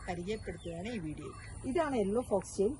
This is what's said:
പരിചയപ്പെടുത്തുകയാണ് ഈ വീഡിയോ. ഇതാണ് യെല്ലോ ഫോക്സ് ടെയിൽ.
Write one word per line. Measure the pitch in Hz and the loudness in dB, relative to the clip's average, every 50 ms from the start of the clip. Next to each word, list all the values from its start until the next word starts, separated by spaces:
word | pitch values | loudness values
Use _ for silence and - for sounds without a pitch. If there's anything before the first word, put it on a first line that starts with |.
| - | -6
പരിചയപ്പെടുത്തുകയാണ് | 202 175 170 175 196 220 214 - 196 170 165 - 170 165 170 190 | -4 -4 -4 -2 -2 -4 -4 -4 -6 -8 -6 -8 -6 -6 -4 -4
ഈ | 233 247 | -4 -4
വീഡിയോ. | 202 156 156 143 143 147 - - - - - - - - | -4 -4 -4 -6 -6 -8 -10 -10 -10 -12 -12 -10 -6 -2
ഇതാണ് | 269 247 349 311 285 269 | 2 4 4 4 4 4
യെല്ലോ | 226 196 190 208 247 | 4 4 4 4 2
ഫോക്സ് | 247 - 220 190 - - - - | 4 4 2 2 2 2 2 4
ടെയിൽ. | 190 233 302 | 4 4 2